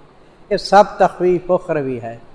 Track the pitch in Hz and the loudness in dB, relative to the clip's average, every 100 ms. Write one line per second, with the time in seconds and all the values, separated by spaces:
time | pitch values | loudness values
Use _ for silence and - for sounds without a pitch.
0 | - _ _ - - 202 - 196 202 - | -20 _ _ -20 -6 -6 2 4 4 2
1 | 185 - 180 175 170 180 - 156 131 123 | 0 0 0 0 0 -2 -2 -4 -4 -6
2 | 117 117 - | -10 -14 -18